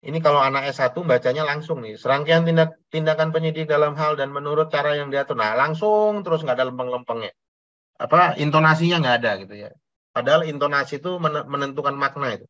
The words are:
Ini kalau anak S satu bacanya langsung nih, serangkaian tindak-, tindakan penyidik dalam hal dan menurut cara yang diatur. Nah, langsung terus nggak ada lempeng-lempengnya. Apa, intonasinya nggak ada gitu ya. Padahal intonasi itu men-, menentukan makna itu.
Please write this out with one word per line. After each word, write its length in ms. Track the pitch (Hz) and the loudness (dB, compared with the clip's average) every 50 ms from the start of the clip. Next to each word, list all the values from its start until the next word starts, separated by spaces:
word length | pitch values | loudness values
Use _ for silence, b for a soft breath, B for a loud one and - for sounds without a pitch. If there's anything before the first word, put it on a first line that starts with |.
Ini 180 | _ - 147 165 160 | _ -4 -6 0 2
kalau 160 | 156 147 147 | 4 4 6
anak 320 | 135 135 135 139 135 143 | 4 2 2 -2 -4 -4
S 80 | 135 - | -2 0
satu 240 | 139 123 - 170 180 | 0 0 0 -2 0
bacanya 400 | 160 127 123 - 123 127 151 156 | 2 2 2 2 0 0 0 -2
langsung 400 | 143 143 151 156 160 165 135 117 | -2 -4 -4 -4 -6 -6 -6 -6
nih, 160 | 110 107 107 | -12 -14 -8
serangkaian 400 | - 123 135 143 147 147 165 165 170 165 | -2 0 0 0 2 2 4 4 4 4
tindak-, 320 | 165 165 160 156 - _ _ _ | 4 4 4 2 0 _ _ _
tindakan 400 | - 160 156 156 156 156 160 160 160 | -6 -2 0 0 2 2 0 0 0
penyidik 320 | 165 165 160 156 156 160 151 | 0 -2 -2 -4 -4 -2 0
dalam 240 | 151 147 151 147 147 147 | 2 2 2 2 0 -2
hal 160 | 156 151 151 | -2 -2 0
dan 160 | 143 139 139 | -2 -4 -4
menurut 400 | 139 143 143 147 147 151 156 156 | -6 -8 -6 -2 0 0 0 0
cara 240 | - 147 143 151 147 | 0 -2 0 0 -2
yang 160 | 147 143 143 | -2 -4 -4
diatur. 240 | 135 139 135 - 147 | -2 -4 -2 -2 -2
Nah, 160 | 120 110 107 | -2 -2 0
langsung 720 | 110 123 135 151 160 160 202 214 214 214 214 214 208 208 190 | 2 0 0 0 0 -2 0 2 2 4 2 2 0 -2 -2
terus 160 | 170 165 156 | -2 -2 -2
nggak 160 | 160 147 123 | 0 -2 0
ada 100 | 123 131 127 | 0 0 -2
lempeng-lempengnya. 600 | 123 127 127 123 123 123 123 - 117 117 110 95 - _ _ _ _ _ _ _ _ _ _ _ _ _ | -2 -6 -6 -4 -6 -6 -6 -6 -8 -6 -6 -10 -12 _ _ _ _ _ _ _ _ _ _ _ _ _
Apa, 360 | - - - 165 180 170 - - | -4 2 4 4 4 4 2 0
intonasinya 560 | 147 147 147 156 156 156 160 165 170 170 175 170 | -2 2 2 4 4 4 4 4 2 2 2 2
nggak 140 | 151 127 123 117 | 2 2 2 2
ada 100 | 117 113 101 92 | 0 -2 -4 -4
gitu 120 | 98 92 104 104 104 | -8 -14 -16 -16 -16
ya. 60 | 107 - _ _ _ _ _ _ _ _ | -16 -18 _ _ _ _ _ _ _ _
Padahal 280 | 117 120 131 147 160 170 156 | -4 2 4 4 4 4 0
intonasi 520 | 147 143 143 147 147 143 139 135 151 139 | -4 -2 -2 0 0 0 -2 -2 -6 -8
itu 180 | 143 180 185 180 | -6 -6 -6 -2
men-, 260 | 165 151 147 151 135 135 | -2 -2 -2 -2 -6 -6
menentukan 440 | 143 143 139 139 135 147 139 143 139 | -6 -6 -6 -4 -6 -4 -4 -4 -2
makna 400 | 139 139 139 - 147 143 127 110 | -2 -4 -4 -4 -4 -6 -6 -6
itu. 100 | 95 - | -6 -10